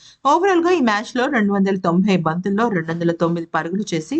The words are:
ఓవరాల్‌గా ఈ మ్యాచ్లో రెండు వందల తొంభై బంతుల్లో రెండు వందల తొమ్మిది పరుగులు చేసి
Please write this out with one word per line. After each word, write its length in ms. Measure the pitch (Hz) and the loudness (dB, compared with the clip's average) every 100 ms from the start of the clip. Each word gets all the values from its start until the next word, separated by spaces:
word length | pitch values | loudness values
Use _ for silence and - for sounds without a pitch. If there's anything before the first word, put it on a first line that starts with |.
| - _ | -20 _
ఓవరాల్‌గా 480 | 269 320 392 359 339 | 0 2 4 2 2
ఈ 80 | 359 | 2
మ్యాచ్లో 460 | 240 208 233 254 262 | 2 0 -2 -2 0
రెండు 260 | 269 202 | 0 0
వందల 240 | 202 196 185 | 2 0 0
తొంభై 400 | 180 170 208 185 | 0 2 2 2
బంతుల్లో 480 | 160 165 196 196 233 | 0 -2 -2 0 0
రెండు 220 | 190 165 | -2 -4
వందల 220 | 165 170 165 | -2 -2 0
తొమ్మిది 320 | 170 170 165 | 0 -2 -4
పరుగులు 320 | 165 165 196 208 | -6 -4 -6 -4
చేసి 280 | 165 156 | -6 -4